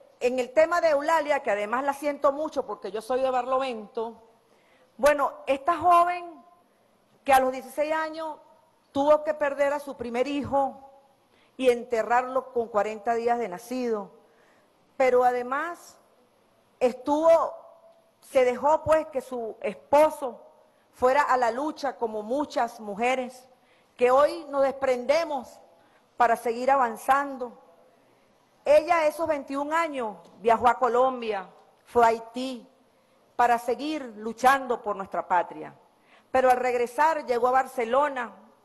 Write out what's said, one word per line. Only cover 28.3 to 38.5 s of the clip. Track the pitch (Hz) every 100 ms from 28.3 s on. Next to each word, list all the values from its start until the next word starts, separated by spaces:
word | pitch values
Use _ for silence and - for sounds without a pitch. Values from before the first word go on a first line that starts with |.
| _ _ _
Ella | - 302 311 349
a | 302
esos | 302 330
veintiún | 294 269 277 285
años | 320 330 277 226 190 - -
viajó | 208 220 240
a | 233
Colombia, | 247 240 262 254 233 202 180 - _ _
fue | _ 240
a | 233
Haití, | 226 226 247 262 247 - _ _ _ _ _ _ -
para | 240 233
seguir | - 220 294 311 254 208
luchando | 220 226 254 277 262 233
por | 208 196
nuestra | 190 180 -
patria. | 180 170 156 156 - _ _ _ _ _
Pero | 262 254
al | 247
regresar | 254 240 240 240 302 311 240
llegó | 240 247
a |
Barcelona | 262 247 - 226 254 294 262 233 - -